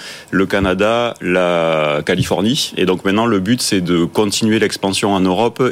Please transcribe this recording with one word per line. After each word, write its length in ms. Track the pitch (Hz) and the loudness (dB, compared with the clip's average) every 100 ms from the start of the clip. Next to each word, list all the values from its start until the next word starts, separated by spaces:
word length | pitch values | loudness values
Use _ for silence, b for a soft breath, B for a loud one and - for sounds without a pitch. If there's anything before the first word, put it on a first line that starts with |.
| B B B | B B B
le 140 | - 196 | -2 0
Canada, 680 | 101 98 92 107 117 120 - | 0 0 2 2 2 -2 -4
la 800 | - 90 90 87 82 80 76 73 78 | -2 2 2 2 2 0 0 0 0
Californie. 640 | 90 87 90 101 131 - - | -2 0 0 0 -2 -4 -2
Et 80 | 90 | -2
donc 200 | 92 98 | 0 0
maintenant, 200 | 101 117 | 0 2
le 140 | 101 | 0
but, 220 | 92 123 | 0 0
c'est 200 | - 101 | 0 -2
de 240 | 87 87 85 | 0 0 0
continuer 540 | - 107 - 113 110 | 0 -2 0 0 2
l'expansion 540 | 101 - 98 95 107 | 0 -2 -4 -2 0
en 60 | 98 | 0
Europe 420 | 92 92 117 113 127 | 2 2 0 0 0